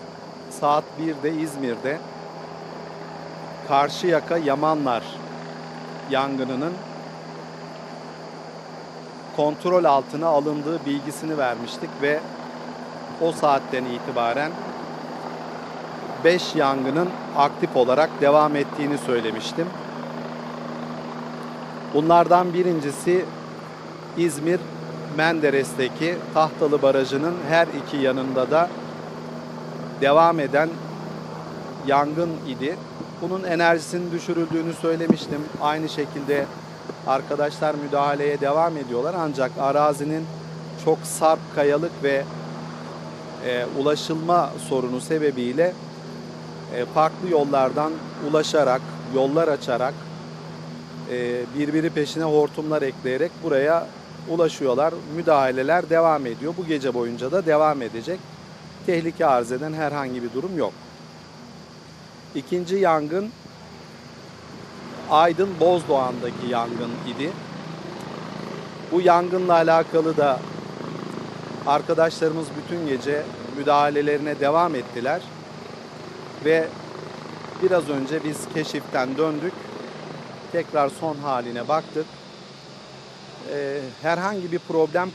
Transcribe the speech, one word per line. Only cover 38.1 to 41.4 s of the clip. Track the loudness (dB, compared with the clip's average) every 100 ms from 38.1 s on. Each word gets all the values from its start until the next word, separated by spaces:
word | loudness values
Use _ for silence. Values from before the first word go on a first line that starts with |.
| 2 0 0
devam | 2 4 2 0
ediyorlar. | -2 -2 0 0
Ancak | -2 0 -2 0
arazinin | 2 4 4 2 -2 -2 -4 -10 -12 -12 -12 -2 2
çok | 2
sarp | 0 2 4 4